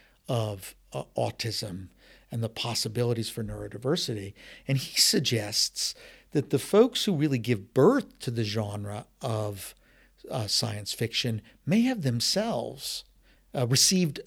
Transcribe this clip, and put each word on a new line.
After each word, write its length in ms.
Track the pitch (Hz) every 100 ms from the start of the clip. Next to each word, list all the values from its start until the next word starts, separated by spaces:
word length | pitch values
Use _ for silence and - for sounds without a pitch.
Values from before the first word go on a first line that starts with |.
| _ _ -
of, 460 | 120 107 98 - - _
uh, 120 | 135 - -
autism 720 | 117 - 117 - 107 92 90 _ - - _
and 100 | 117
the 60 | 113
possibilities 800 | - 120 113 113 117 120 117 110
for 140 | -
neurodiversity. 880 | 107 104 104 107 123 175 - 107 98 - - - -
And 120 | 135
he 200 | - -
suggests 960 | - 220 139 113 104 - - - - - - - _
that 180 | 151 -
the 80 | 139
folks 460 | - 202 247 -
who 100 | -
really 240 | 151 151 131
give 340 | 110 104 98
birth 460 | 127 175 269 - -
to 120 | -
the 140 | 117
genre 640 | 104 110 104 104 101 104 - _
of, 520 | 135 110 107 98 - - _ _ _ _ -
uh, 160 | 131 104
science 440 | - 110 104 104
fiction 480 | - 113 - 123 110 - _
may 180 | 139 214
have 200 | 254 233
themselves, 1040 | 139 120 - - 226 131 117 135 - - - _ _ _ _
uh, 120 | - 123
received 520 | 135 - 190 165 -